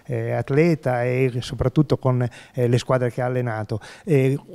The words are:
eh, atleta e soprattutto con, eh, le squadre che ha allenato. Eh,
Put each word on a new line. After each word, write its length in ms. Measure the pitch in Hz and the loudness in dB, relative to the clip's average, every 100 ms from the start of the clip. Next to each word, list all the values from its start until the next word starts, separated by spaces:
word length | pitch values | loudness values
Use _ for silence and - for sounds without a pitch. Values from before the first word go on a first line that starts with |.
| - | -8
eh, 260 | 117 117 | -6 -4
atleta 720 | 120 - 139 170 151 127 123 | -4 0 2 4 2 0 -2
e 300 | 123 127 131 120 | 0 0 0 -2
soprattutto 580 | - 120 123 - 143 131 | -6 -4 0 2 2 0
con, 280 | 131 123 123 - - | 2 0 -2 -6 -10
eh, 140 | - 123 | -2 2
le 100 | 120 | 2
squadre 340 | - 127 123 | 2 0 0
che 100 | 123 | -2
ha 40 | 123 | -4
allenato. 560 | 127 123 110 107 110 - - - | -2 -4 -6 -6 -8 -10 -12 0
Eh, 340 | 143 135 139 - | 2 2 0 -6